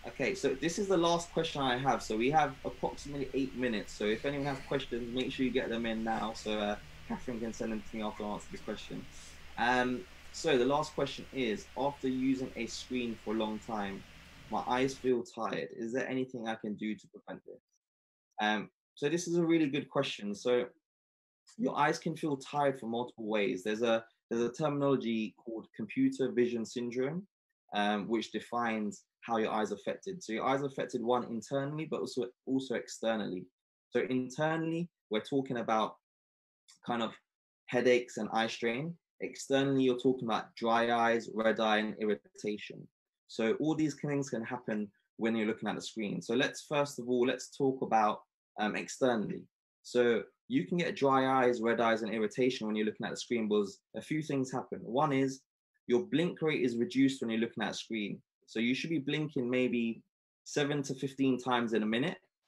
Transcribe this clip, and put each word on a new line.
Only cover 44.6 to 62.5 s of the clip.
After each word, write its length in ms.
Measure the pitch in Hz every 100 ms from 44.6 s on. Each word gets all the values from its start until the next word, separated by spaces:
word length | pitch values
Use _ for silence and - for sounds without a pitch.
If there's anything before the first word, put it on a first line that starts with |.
| - 107 104 _ _ -
when 180 | 110
you're 120 | 113 107
looking 240 | 107 107
at 60 | 92
the 40 |
screen. 400 | - 110 101 -
So 140 | -
let's, 320 | 131 147 - -
first 300 | 147 143 -
of 100 | 120
all, 180 | 123 123
let's 300 | 127 - -
talk 240 | 139 131
about, 400 | 98 110 107 107 - _ _ -
um, 160 | 107 95
externally. 640 | - - 131 117 87 90 - _ _ _
So 400 | - 123 120 110 - _ -
you 180 | 131 175
can 100 | 175
get 200 | 165 107
dry 480 | 135 135 131 135
eyes, 180 | 123 120
red 180 | 113 113
eyes, 220 | 117 110
and 100 | 110
irritation 540 | 110 107 - 127 127 107
when 100 | 107
you're 80 |
looking 220 | 107 - 104
at 40 |
the 60 | 85
screen 320 | - 120 107
because 320 | 104 98 - _ 110
a 60 |
few 180 | - 156
things 300 | 151 139 127
happen. 280 | 131 - -
One 320 | 90 123 156
is 260 | 135 135 135 _ _ _ _ -
your 160 | 120
blink 400 | - 143 175 -
rate 200 | 156 127
is 140 | 123 117
reduced 460 | 120 131 135 135
when 80 | 117
you're 100 | 113
looking 220 | 113 -
at 80 | 98
a 40 |
screen. 460 | - - 110 101 - - _ -
So 140 | 113
you 140 | 117
should 160 | 127 160
be 80 | 160
blinking 500 | 139 151 151 143 120
maybe 540 | 127 127 120 117 110 - _ _ _
seven 380 | - 147 143 147
to 120 | 139
fifteen 440 | 135 139 - 135 123
times 340 | 131 123 117
in 100 | 110
a 40 | 107
minute. 320 | 113 160 - _ _ _